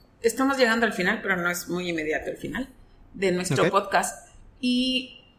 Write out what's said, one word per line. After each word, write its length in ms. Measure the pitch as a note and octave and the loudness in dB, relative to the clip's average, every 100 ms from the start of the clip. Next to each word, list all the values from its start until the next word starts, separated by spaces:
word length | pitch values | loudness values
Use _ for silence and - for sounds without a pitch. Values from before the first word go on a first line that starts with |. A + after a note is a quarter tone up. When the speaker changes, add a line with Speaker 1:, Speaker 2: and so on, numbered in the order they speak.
| - _ | -20 _
Speaker 1:
estamos 360 | A3+ A3+ C4+ C4 | -2 2 0 4
llegando 280 | A#3 A3+ A3+ | 4 4 2
al 60 | |
final, 280 | G3+ F#3 A3 | 2 0 0
pero 140 | G#3 F3+ | 0 0
no 140 | F3 | 0
es 180 | F3 - | -2 -4
muy 200 | F3 F3+ | -4 -2
inmediato 420 | E3 D3+ C#3+ - | -4 -2 -4 -4
el 60 | - | -8
final 320 | C#3+ F3 C4 - - - - | -8 -8 -8 -14 -20 -20 -18
de 180 | - F#3+ | -2 0
nuestro 320 | F3+ F3 - | 0 0 2
Speaker 2:
Ok. 60 | E3+ | 2
Speaker 1:
podcast. 580 | G3 G3+ F3+ G3 - - - - - | 2 2 0 0 -6 -16 -20 -20 -6
Y 540 | B3 B3 B3+ B3+ C4 - - | -2 0 0 -2 -4 -16 -20